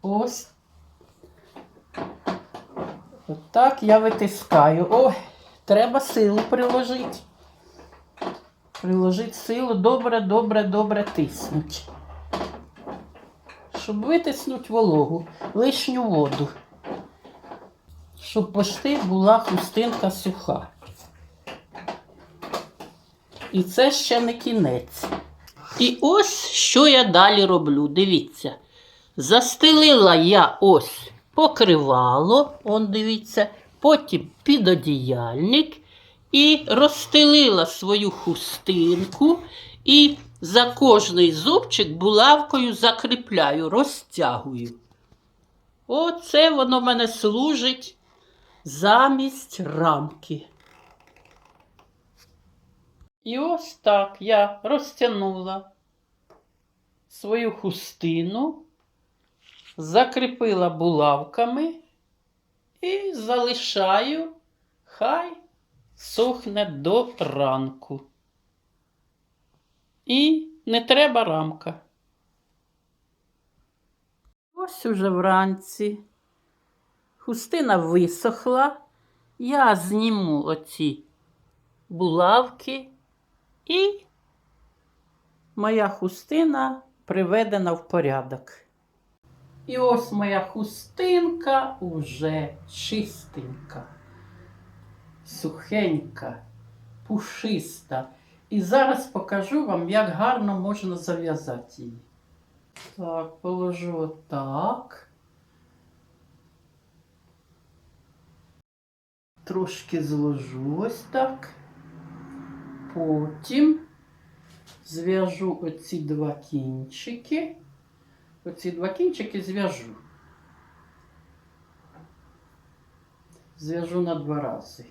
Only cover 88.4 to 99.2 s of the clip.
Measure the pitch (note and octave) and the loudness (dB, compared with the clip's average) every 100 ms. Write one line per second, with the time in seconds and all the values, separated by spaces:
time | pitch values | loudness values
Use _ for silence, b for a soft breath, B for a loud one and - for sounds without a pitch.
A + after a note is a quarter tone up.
88.4 | - - _ _ _ _ _ _ _ _ | -16 -20 _ _ _ _ _ _ _ _
89.4 | _ - - B3+ B3 A#3 - G#3 G#3 G3 | _ -20 -12 -2 0 0 -2 -4 -2 -2
90.4 | - A3 G#3 - - - F#4 F4+ E4+ E4+ | -4 -10 -10 -12 -20 -6 0 2 0 -4
91.4 | - C4+ C4 - F3+ D#3+ C#3 C3 D#3 D#3 | -2 -2 -2 -10 -10 -8 -10 -8 -6 -4
92.4 | D3 - - - - G#3+ - - - - | -8 -12 -20 -14 -8 -8 -8 -12 -20 -16
93.4 | B2 C3 - B2 A#2 - b b b b | -16 -18 -18 -20 -20 -20 b b b b
94.4 | b b - - - - _ - - - | b b -20 -20 -20 -20 _ -20 -20 -12
95.4 | D3+ - - G#3+ F#3+ D3+ - - B2+ A#2+ | -12 -12 -6 -2 -2 -2 -6 -14 -14 -16
96.4 | - - - _ - - - G#3 - - | -20 -20 -20 _ -20 -20 -8 -8 -8 -12
97.4 | A3 F#3+ D3+ - _ C3 C3 b b b | -6 -6 -8 -18 _ -10 -10 b b b
98.4 | b G#3 F3 C4 C4 - - G3 | b -6 0 2 2 0 -6 -12